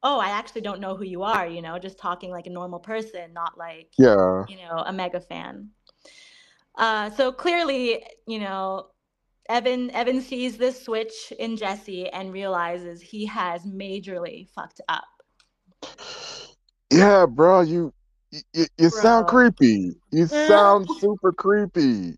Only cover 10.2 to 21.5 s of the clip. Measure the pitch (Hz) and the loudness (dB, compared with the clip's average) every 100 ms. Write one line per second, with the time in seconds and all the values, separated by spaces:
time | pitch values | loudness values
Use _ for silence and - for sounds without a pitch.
10.2 | 254 254 247 226 254 254 - 220 220 - | -4 -6 -8 -2 -4 -4 -8 -6 -6 -12
11.2 | - - 226 220 208 202 208 185 180 180 | -20 -10 -8 -6 -8 -8 -10 -10 -10 -10
12.2 | 190 185 196 180 170 175 175 170 _ 214 | -12 -10 -6 -4 -4 -6 -12 -18 _ -12
13.2 | 208 214 180 175 180 190 196 196 190 180 | -10 -6 -6 -6 -10 -14 -12 -12 -10 -10
14.2 | 170 - 185 - 165 _ - 160 - _ | -10 -14 -20 -18 -18 _ -10 -10 -10 _
15.2 | _ _ _ _ _ _ - - - - | _ _ _ _ _ _ -20 -20 -18 -18
16.2 | - - - _ _ _ _ 147 202 202 | -18 -18 -20 _ _ _ _ 6 8 8
17.2 | 175 120 165 185 170 170 165 _ _ _ | 4 6 6 6 4 0 -4 _ _ _
18.2 | _ 151 - 160 160 - 165 214 220 233 | _ -20 -12 -2 -2 2 2 4 4 4
19.2 | 214 247 247 190 131 107 90 - _ 156 | 4 6 6 6 4 4 0 -6 _ 0
20.2 | 165 294 302 208 202 202 185 311 202 208 | 2 2 6 6 8 6 2 -2 -2 0
21.2 | 190 175 190 | -2 0 0